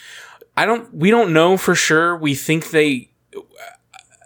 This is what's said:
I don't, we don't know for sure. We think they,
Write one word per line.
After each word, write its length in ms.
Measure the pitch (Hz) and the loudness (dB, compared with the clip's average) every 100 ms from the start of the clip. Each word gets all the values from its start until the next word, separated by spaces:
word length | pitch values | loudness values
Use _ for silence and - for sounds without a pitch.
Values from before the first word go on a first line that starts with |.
| - - - - - - | -20 -20 -20 -20 -10 -4
I 120 | 185 | -2
don't, 260 | 233 - | -2 -6
we 160 | 156 180 | -2 2
don't 240 | 233 196 | 2 4
know 240 | 160 170 190 | 4 4 2
for 160 | - | 0
sure. 420 | 175 - 160 170 165 | 0 0 0 0 -2
We 200 | 151 135 | -4 -4
think 340 | - 160 - | -4 -4 -2
they, 400 | 160 151 127 - _ _ - - - - - _ - _ _ | 0 0 -2 -8 _ _ -20 -20 -20 -20 -20 _ -20 _ _